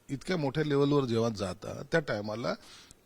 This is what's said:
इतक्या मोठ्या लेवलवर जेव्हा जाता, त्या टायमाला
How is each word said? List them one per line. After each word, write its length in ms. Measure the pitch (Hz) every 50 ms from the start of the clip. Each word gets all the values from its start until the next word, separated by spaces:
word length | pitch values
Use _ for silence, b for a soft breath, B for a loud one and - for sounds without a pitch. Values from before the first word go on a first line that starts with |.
| _ -
इतक्या 280 | 139 131 - - 185 180
मोठ्या 260 | 147 135 - 160 156
लेवलवर 420 | 151 143 139 143 143 143 143 135
जेव्हा 240 | 123 113 113 113 117
जाता, 540 | 113 101 104 92 90 - - 104 101 - - -
त्या 80 | - 165
टायमाला 540 | 156 - 127 104 104 107 107 113 123 165 208 b b b b b b b b b _